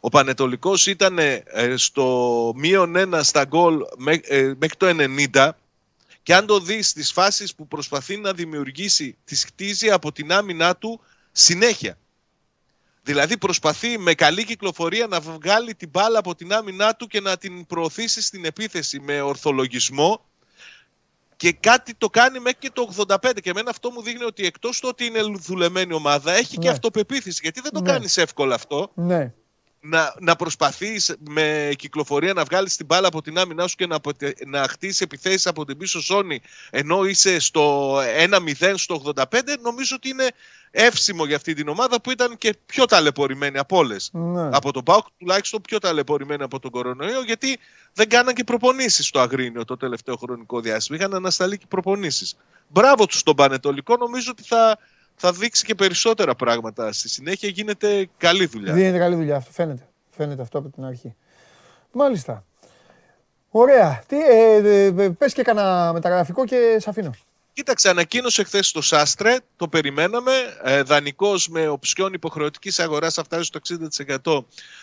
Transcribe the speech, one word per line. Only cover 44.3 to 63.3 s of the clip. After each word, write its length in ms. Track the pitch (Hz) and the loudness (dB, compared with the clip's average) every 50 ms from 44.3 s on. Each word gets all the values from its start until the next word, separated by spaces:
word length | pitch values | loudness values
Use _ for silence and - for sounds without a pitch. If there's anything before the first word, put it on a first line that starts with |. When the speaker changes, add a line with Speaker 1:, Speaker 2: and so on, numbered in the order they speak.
| 175 175 165 143 | -4 -4 -2 0
Speaker 1:
Από 200 | 127 139 - 139 | 0 0 0 0
τον 100 | 143 131 120 | -4 -2 2
παοκ, 220 | 160 190 214 - - _ _ | 4 4 4 2 -2 _ _
τουλάχιστον 420 | 175 175 185 202 202 - 220 214 | -4 -2 -2 0 -2 -4 -6 -8
πιο 180 | 180 - 220 208 | -6 -6 -6 -4
ταλαιπωρημένη 640 | - 180 160 147 139 143 151 143 139 143 147 143 | -2 -2 -2 -2 -2 -2 -2 -4 -4 -6 -8 -8
από 180 | 139 123 139 127 | -6 -8 -8 -10
τον 100 | - 127 | -10 -8
κορονοϊό, 520 | 117 123 123 127 127 131 151 202 254 262 254 | -8 -6 -6 -6 -6 -6 -6 -6 -4 -4 -4
γιατί 340 | 220 226 - 277 269 262 - _ _ _ _ _ _ | -4 -4 -4 -4 -6 -6 -6 _ _ _ _ _ _
δεν 160 | _ - 220 214 | _ 0 2 4
κάναν 260 | 233 247 247 254 247 | 4 4 4 4 0
και 100 | 247 226 | -2 -2
προπονήσεις 640 | - 240 226 247 254 262 269 262 214 - - 151 | -2 -2 2 2 2 2 2 0 0 0 0 -2
στο 140 | - - 139 | 0 2 2
Αγρίνιο 440 | 123 117 131 131 127 120 117 120 113 | 2 2 0 -4 -4 -6 -8 -8 -8
το 120 | - 131 | -8 -8
τελευταίο 400 | 120 135 127 120 - - - 123 | -6 -6 -6 -8 -8 -8 -10 -10
χρονικό 440 | - 123 123 123 117 113 - 123 120 | -10 -10 -10 -12 -12 -10 -8 -8 -6
διάστημα. 380 | 113 113 107 110 - - 143 160 | -4 -2 -4 -4 -4 -6 -4 -4
Είχαν 160 | 196 196 196 | -4 -4 -2
ανασταλεί 440 | 185 185 185 - - 180 190 208 196 | -4 -4 -4 -2 -2 -2 -2 -2 -6
και 80 | - _ | -8 _
προπονήσεις. 680 | - 185 170 190 196 202 196 151 - - - - - _ _ _ _ _ _ _ | -6 -4 -2 -2 -2 -2 -2 -4 -4 -6 -6 -8 -12 _ _ _ _ _ _ _
Μπράβο 380 | 143 190 233 269 285 220 208 | 2 4 6 6 6 6 4
τους 120 | - - - | 2 0 2
στον 180 | - 156 147 | 2 2 4
Πανετολικό, 600 | 139 139 135 135 127 - 143 139 139 - - 240 | 6 4 4 4 0 -2 -2 -4 -2 0 0 0
νομίζω 340 | 240 240 240 240 254 226 254 | 0 0 -2 -4 -6 -8 -8
ότι 120 | 240 - | -10 -12
θα 360 | - - 233 226 226 220 214 - _ _ _ _ _ _ _ | -6 0 2 4 4 4 2 0 _ _ _ _ _ _ _
θα 160 | - - 180 | -2 0 0
δείξει 320 | 180 175 220 240 - - - | 0 0 -2 -2 -2 -2 -2
και 100 | - 214 | -2 0
περισσότερα 600 | 180 196 185 175 - - 226 226 220 190 143 120 | 2 2 2 2 2 0 2 2 2 2 0 0
πράγματα. 580 | - 127 117 117 117 110 110 101 - 113 107 | 0 0 0 0 0 -2 -6 -8 -6 -6 -6
Στη 160 | 104 - - 110 | -6 -8 -8 -8
συνέχεια 400 | - - 135 165 196 - - 202 | -10 -8 -6 -6 -6 -4 -6 -6
γίνεται 600 | 180 190 214 214 202 - 214 208 202 202 190 - _ | -6 -6 -6 -6 -4 -2 0 0 0 0 -2 -4 _
καλή 300 | - 175 170 180 196 185 | 0 2 2 4 4 2
δουλειά. 300 | 151 - 107 98 95 156 | -2 -2 -6 -4 0 2
Speaker 2:
Γίνεται 220 | 180 190 185 180 175 | 2 2 4 2 2
καλή 160 | 180 175 175 | 2 2 2
δουλειά, 220 | 165 160 143 143 | 0 0 -2 -2
αυτό 160 | 139 127 - | -4 -4 -6
φαίνεται. 360 | - - 170 156 139 123 - _ _ _ _ _ | -6 -6 -4 -4 -6 -8 -14 _ _ _ _ _
Φαίνεται 320 | _ - 151 147 143 131 | _ -8 -6 -6 -6 -8
αυτό 160 | 123 113 - 147 | -8 -8 -8 -8
από 100 | 139 139 | -8 -10
την 160 | - 139 131 | -12 -12 -12
αρχή. 300 | 131 127 120 - 131 - _ _ _ _ _ _ _ _ _ _ _ _ _ _ _ | -12 -12 -12 -14 -18 -18 _ _ _ _ _ _ _ _ _ _ _ _ _ _ _
Μάλιστα. 520 | - 247 285 277 233 160 - - 113 104 - _ _ _ _ _ _ _ _ _ _ _ _ _ _ _ _ _ | -2 0 2 2 2 -2 -4 -8 -12 -12 -14 _ _ _ _ _ _ _ _ _ _ _ _ _ _ _ _ _